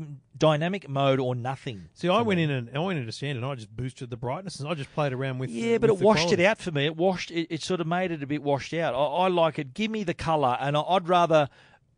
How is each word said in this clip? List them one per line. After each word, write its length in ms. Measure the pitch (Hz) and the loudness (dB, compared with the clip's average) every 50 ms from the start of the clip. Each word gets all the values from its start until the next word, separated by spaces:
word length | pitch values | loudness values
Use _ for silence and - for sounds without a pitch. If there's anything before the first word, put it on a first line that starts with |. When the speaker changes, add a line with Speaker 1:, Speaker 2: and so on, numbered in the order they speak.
| 160 147 143 131 - _ - | -12 -12 -14 -18 -20 _ -2
Speaker 1:
dynamic 520 | 127 151 156 156 147 165 175 202 190 - 143 | 2 4 4 4 4 2 -2 -4 -4 -6 -4
mode 320 | 139 139 139 135 135 131 | -2 2 4 4 4 4
or 160 | 131 123 127 | 2 0 -2
nothing 540 | 123 117 127 131 - - 143 110 95 85 - _ | -4 -4 -6 -8 -8 -8 -10 -12 -12 -14 -18 _
Speaker 2:
See, 140 | - - 175 | -4 0 0
I 100 | 180 226 | 2 2
Speaker 1:
for 60 | 240 | 2
Speaker 2:
went 140 | 214 190 170 | 2 2 2
Speaker 1:
me. 60 | 165 | 2
Speaker 2:
in 60 | 147 | 2
and, 200 | 143 127 117 117 123 | 0 -2 -2 -2 -2
I 40 | 143 | 0
went 180 | 175 196 185 147 | 0 0 -2 -2
into 140 | 120 110 - | -4 -6 -8
standard, 320 | - 139 143 143 113 120 | -6 -6 -6 -4 -4 -4
and 80 | 139 143 | -6 -6
I 20 | |
just 200 | 117 107 101 110 | -8 -10 -12 -8
boosted 360 | 113 127 131 - - 135 120 | -8 -8 -8 -8 -10 -10 -10
the 60 | 123 | -10
brightness, 420 | 113 123 120 135 180 196 185 - - | -6 -6 -6 -6 -6 -8 -10 -10 -8
and 100 | 139 151 | -6 -6
I 60 | 180 | -6
just 180 | 147 135 - - | -6 -6 -6 -2
played 180 | 165 147 139 127 | -2 0 0 0
around 260 | 123 135 135 131 127 | -2 -2 -4 -4 -4
with 100 | 131 131 | -4 -6
Speaker 1:
Yeah, 240 | 226 233 226 233 233 | -4 -4 0 0 2
Speaker 2:
the, 40 | 226 | 4
Speaker 1:
but 120 | - 220 | 4 4
Speaker 2:
with 80 | 208 180 | 4 6
Speaker 1:
it 20 | |
Speaker 2:
the 60 | 185 | 6
Speaker 1:
washed 160 | 214 214 151 165 | 6 6 6 4
Speaker 2:
quality. 200 | 175 202 175 175 | 2 4 4 4
Speaker 1:
it 40 | |
out 120 | 202 220 - | 4 2 0
for 140 | - 180 156 | -4 -4 -2
me. 140 | 143 143 | 0 0
It 100 | 160 160 | 0 0
washed, 340 | 160 175 190 180 170 - - | 0 0 0 0 0 -4 -6
it, 160 | 165 170 165 - | -4 -6 -4 -4
it 120 | 165 147 - | -6 -6 -4
sort 180 | - 185 170 | -4 -2 -2
of 60 | 170 | -2
made 240 | 156 175 180 190 175 | -2 -2 -2 -2 -4
it 100 | 170 147 | -4 -6
a 60 | 139 | -6
bit 160 | 131 147 147 135 | -4 -4 -2 0
washed 320 | 143 143 127 - - 156 | 0 0 0 -2 -4 -4
out. 200 | 165 165 139 120 | -2 -2 -2 0
I, 20 | 127 | 0
I 300 | 147 135 143 175 185 190 | 0 0 0 2 2 2
like 320 | 180 175 165 160 - - | 4 4 2 2 2 -2
it. 140 | 147 131 123 | -6 -8 -4
Give 180 | - 214 220 220 | -4 -4 -2 -2
me 100 | 214 196 | -4 -4
the 100 | 170 165 | -4 -4
colour, 440 | - - 165 160 151 139 123 123 113 | -4 -2 0 0 2 2 2 0 0
and 160 | 131 143 147 | 0 0 0
I, 40 | 147 | 0
I'd 280 | 151 160 180 196 170 165 | 0 2 0 0 2 2
rather 400 | 180 175 175 156 160 156 143 - - - - _ _ _ _ _ _ | 4 4 4 6 4 4 4 2 -2 -10 -20 _ _ _ _ _ _